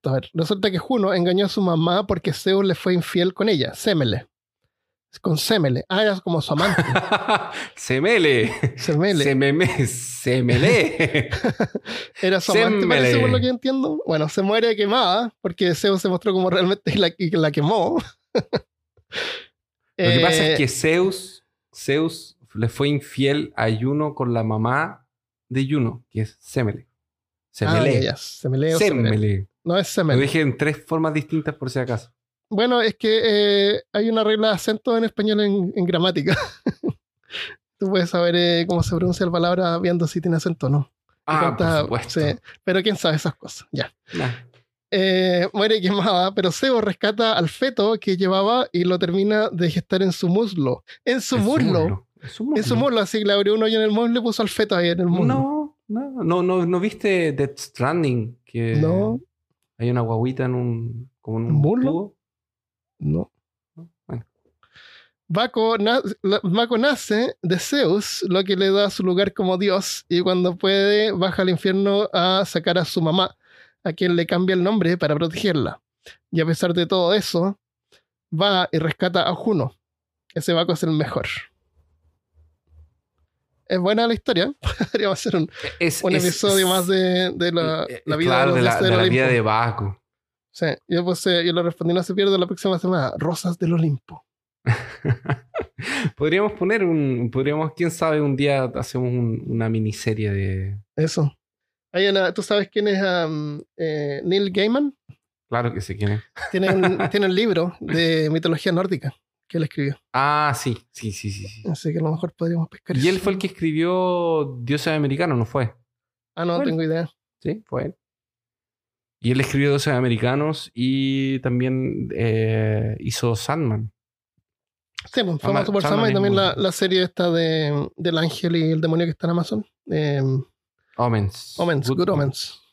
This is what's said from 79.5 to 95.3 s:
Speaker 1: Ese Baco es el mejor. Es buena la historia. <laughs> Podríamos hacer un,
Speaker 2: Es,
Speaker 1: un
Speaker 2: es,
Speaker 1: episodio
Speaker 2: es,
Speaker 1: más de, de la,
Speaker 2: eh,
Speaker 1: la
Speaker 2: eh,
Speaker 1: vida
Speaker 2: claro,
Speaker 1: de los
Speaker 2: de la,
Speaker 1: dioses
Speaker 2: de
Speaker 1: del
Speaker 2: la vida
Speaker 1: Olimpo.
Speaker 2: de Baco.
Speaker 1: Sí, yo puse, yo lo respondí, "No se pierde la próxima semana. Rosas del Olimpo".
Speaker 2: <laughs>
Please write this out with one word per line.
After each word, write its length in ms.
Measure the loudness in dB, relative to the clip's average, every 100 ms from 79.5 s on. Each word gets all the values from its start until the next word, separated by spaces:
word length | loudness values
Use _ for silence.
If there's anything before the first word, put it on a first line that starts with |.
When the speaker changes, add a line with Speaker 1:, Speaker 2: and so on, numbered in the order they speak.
| 0 -2 _ _ _ _ _ _
Speaker 1:
Ese 200 | -6 0
Baco 200 | 0 0
es 100 | 0
el 80 | 0
mejor. 360 | 0 -2 -4 -6 -10 -12 _ _ _ _ _ _ _ _ _ _ _ _ -20 -20 _ _ _ _ _ _ _ -4
Es 140 | -2
buena 280 | 2 2 2
la 60 |
historia. 400 | -2 0 0 0 -2
<laughs> 300 | -6 -4 -4
Podríamos 280 | 0 -2 -2
hacer 160 | 0 0
un, 140 | -2 -6 -12 -2
Speaker 2:
Es, 240 | -2 0
Speaker 1:
un 120 | 0 0
Speaker 2:
es, 80 |
Speaker 1:
episodio 420 | 0 0 2 2 2
Speaker 2:
es, 60 |
Speaker 1:
más 160 | 0 2
de, 440 | 2 2 2 0
de 180 | 0 -2
la, 320 | 0 -2 -2 -6
Speaker 2:
eh, 120 | -8 -6
Speaker 1:
la 100 | -2
Speaker 2:
eh, 20 |
Speaker 1:
vida 120 | 2
Speaker 2:
claro, 220 | 2 2 4
Speaker 1:
de 60 |
los 20 |
Speaker 2:
de 0 |
la, 80 | 2
Speaker 1:
dioses 100 | 2
Speaker 2:
de 80 | 2
Speaker 1:
del 80 | 4
Speaker 2:
la 60 |
vida 200 | 4 4 4
Speaker 1:
Olimpo. 80 |
Speaker 2:
de 80 | 2
Baco. 640 | 2 2 0 -2 -6 -8 _ _ _ _ _
Speaker 1:
Sí, 140 | -6 -4 -4 -4
yo 160 | -2
puse, 420 | 0 -2 0 2 2
yo 80 |
lo 100 | 0
respondí, 300 | -2 -2 0
"No 80 | 0
se 120 | 0 0
pierde 220 | 2 2
la 100 | 0
próxima 320 | -2 -2 -2
semana. 320 | 0 0 -2 -2
Rosas 420 | -4 -2 -4 -2
del 140 | 0
Olimpo". 520 | 2 0 -2 _ -20 _ _ _ _
Speaker 2:
<laughs> 1500 | -4 -4 -6 -8 -4 -4 -4